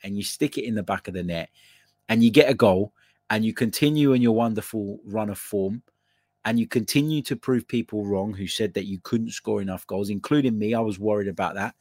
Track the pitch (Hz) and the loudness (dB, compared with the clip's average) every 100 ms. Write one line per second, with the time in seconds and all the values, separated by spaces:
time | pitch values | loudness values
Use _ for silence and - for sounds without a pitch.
0 | 98 101 98 - 151 - 120 107 95 95 | -8 -6 -6 -2 -2 -2 -4 -4 -2 -4
1 | - 92 90 85 82 _ _ _ _ _ | -4 -6 -4 -4 -6 _ _ _ _ _
2 | - 113 117 110 143 120 110 92 107 - | 0 4 6 8 6 4 4 4 0 -8
3 | _ _ - 110 110 113 117 - 147 151 | _ _ -4 0 0 0 -2 0 0 4
4 | 143 127 120 110 117 107 - 110 101 101 | 4 6 4 4 2 -2 -6 -6 -6 -10
5 | 104 107 107 95 - 104 95 117 - _ | -8 -6 -4 -6 -4 -2 -2 -4 -10 _
6 | _ _ _ _ 220 233 226 127 107 143 | _ _ _ _ 0 0 2 0 0 0
7 | 151 156 - 127 - 127 - 120 113 107 | 2 -2 -2 -4 0 -2 0 -4 -2 -6
8 | 101 98 101 98 95 - 107 101 98 95 | -2 -2 -2 -6 -6 -2 -2 -2 -6 -8
9 | - 117 113 - - 104 98 92 - 95 | -4 -2 -2 -6 -4 -2 -4 -8 -6 -4
10 | 101 101 - 147 135 110 107 113 110 95 | -4 -6 0 2 2 0 0 0 0 -2
11 | 104 104 98 90 90 95 107 - | 0 0 -2 -4 -4 -4 -8 -10